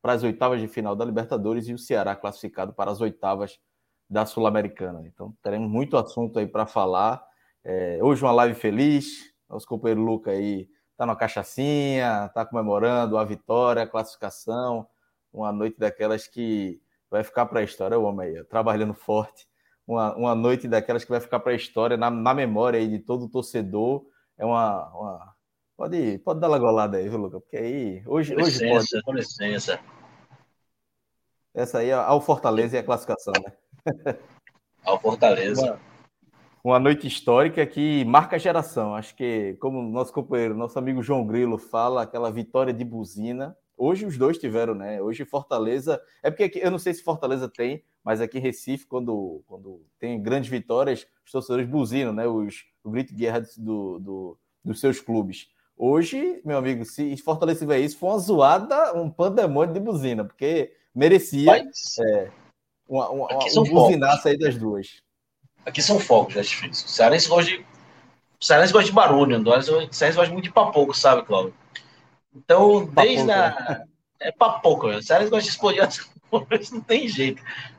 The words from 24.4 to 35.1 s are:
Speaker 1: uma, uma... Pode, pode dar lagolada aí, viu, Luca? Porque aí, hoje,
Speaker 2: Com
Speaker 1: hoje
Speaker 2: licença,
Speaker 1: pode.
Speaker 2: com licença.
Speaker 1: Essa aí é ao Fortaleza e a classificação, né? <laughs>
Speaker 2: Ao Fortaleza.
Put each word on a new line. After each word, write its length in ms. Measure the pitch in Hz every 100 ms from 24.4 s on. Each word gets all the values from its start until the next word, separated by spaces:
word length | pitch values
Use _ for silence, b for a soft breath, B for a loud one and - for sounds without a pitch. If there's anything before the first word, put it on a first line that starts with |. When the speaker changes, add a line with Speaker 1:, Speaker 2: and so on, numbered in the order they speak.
| 110
Speaker 1:
uma, 420 | 117 113 95 80
uma... 480 | 90 104 90 92 _ _ _ _ -
Pode, 420 | - 175 120 190
pode 200 | - 160
dar 80 | 165
lagolada 500 | 147 120 110 107 98
aí, 120 | 98
viu, 80 | 110
Luca? 220 | 98 95
Porque 180 | - -
aí, 460 | 117 139 113 92 104
hoje, 300 | 147 147 147
Speaker 2:
Com 80 |
Speaker 1:
hoje 80 | 165
Speaker 2:
licença, 360 | 127 117 117 113
Speaker 1:
pode. 120 | 110
Speaker 2:
com 100 | 131
licença. 680 | 131 110 - 104 104 98 90 - - - _ _ _ _ _ _ _ _ _ _ _ _ _ _ -
Speaker 1:
Essa 240 | 123 120
aí 100 | 120
é 40 |
ao 280 | 131 101 143
Fortaleza 540 | 143 139 127 110 117 123
e 40 |
a 40 |
classificação, 500 | 120 117 - 107 - 95
né? 720 | 101 - _ _ 160 156 147 -
<laughs> 40 | - _ _ _ _ _ -
Speaker 2:
Ao 140 | 98
Fortaleza. 640 | 110